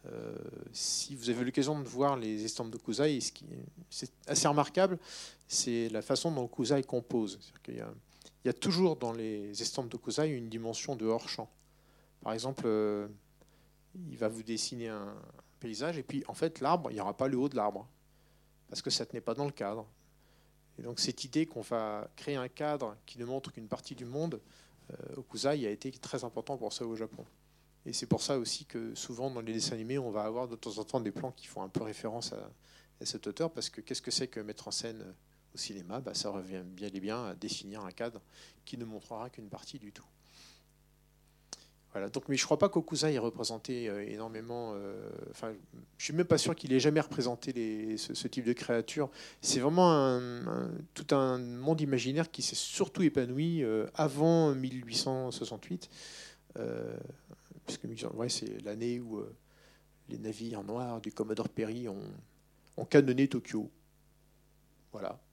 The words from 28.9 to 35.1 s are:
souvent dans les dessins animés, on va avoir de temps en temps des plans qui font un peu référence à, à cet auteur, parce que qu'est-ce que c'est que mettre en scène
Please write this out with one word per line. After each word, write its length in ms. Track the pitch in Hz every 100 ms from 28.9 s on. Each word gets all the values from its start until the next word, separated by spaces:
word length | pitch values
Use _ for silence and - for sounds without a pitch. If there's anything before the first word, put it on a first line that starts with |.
souvent 360 | 110 - 117 135
dans 100 | 123
les 140 | 113
dessins 220 | 113 - 117
animés, 200 | 113 139
on 140 | 123
va 140 | 107
avoir 220 | 107 117 123
de 100 | 113
temps 200 | 120 104
en 80 |
temps 160 | 104 131
des 120 | 107
plans 200 | 98 135
qui 140 | - -
font 160 | -
un 60 | 95
peu 140 | -
référence 520 | 110 104 113 117 -
à, 160 | - - - _ - - _
à 60 | 117
cet 200 | 110 -
auteur, 240 | - 160
parce 200 | 123 -
que 100 | -
qu'est-ce 220 | - 127
que 80 | -
c'est 180 | 202 127
que 120 | 117
mettre 280 | 104 107 -
en 40 |
scène 300 | - 117 113 95